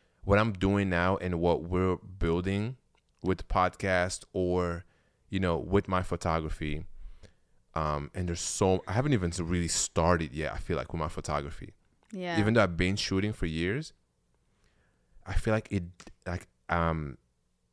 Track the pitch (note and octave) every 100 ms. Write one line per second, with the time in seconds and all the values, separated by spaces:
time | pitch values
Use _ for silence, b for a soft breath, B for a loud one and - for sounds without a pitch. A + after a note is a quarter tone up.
0 | b b - G2+ A2+ F#2+ F#2+ G2+ G2 F2
1 | F2+ G2 F2+ E2+ F2 D2+ E2+ F2+ F#2 F2+
2 | F#2 F#2+ F2 E2+ F#2 G2 A2 C3 _ _
3 | _ _ F2+ F2+ - G2 F#2 - G2 F2+
4 | F#2 - - F#2+ F2+ F2+ F2 E2+ - _
5 | _ _ _ G2 F#2 E2 D#2 G2 G2 F#2
6 | F#2 F2 F2 E2 D#2 - D#2 D2 E2 -
7 | b b b b b b _ D#2+ D#2 D2
8 | C#2+ - F2 E2+ - - F#2+ F#2 - G#2
9 | D3 A#2+ F2+ F2 E2 F2+ E2+ - - -
10 | E2 F2 D#2 C#2+ D2 - - D#2+ - E2
11 | D2+ - - D2 C#2+ - - - _ _
12 | _ F#3+ F3+ E3 G#2 A#2 F#2+ D#2+ F2+ G2
13 | - F#2+ G#2 G#2+ F2 D#2+ F2 B2 D#3 -
14 | _ _ _ _ _ _ _ _ _ _
15 | _ - - - - A2 - G2 F2 -
16 | - - - E2+ - _ - F2 E2 D#2+
17 | D2 - _ _ _ _ _